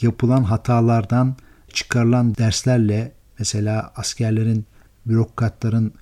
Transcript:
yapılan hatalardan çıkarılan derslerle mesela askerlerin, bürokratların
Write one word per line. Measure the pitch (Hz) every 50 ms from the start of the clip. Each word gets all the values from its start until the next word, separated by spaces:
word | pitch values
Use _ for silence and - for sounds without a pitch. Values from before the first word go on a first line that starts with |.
yapılan | - 120 113 - - 117 127 135 127
hatalardan | 95 113 107 - - 123 117 117 117 117 113 107 98 120 123 127 131 131 - - - - _ _ - -
çıkarılan | - - - - 123 117 117 120 123 120 120 107
derslerle | - 117 113 - - - 131 127 120 113 104 104 107 113 123 - - _ _ _ -
mesela | 110 - - 107 104 107 107 110 - - -
askerlerin, | - 101 - - - 117 113 110 110 113 110 113 110 104 - - - - _ _ _ -
bürokratların | 113 113 113 113 - - - 117 110 - - - 117 107 117 110 107 - -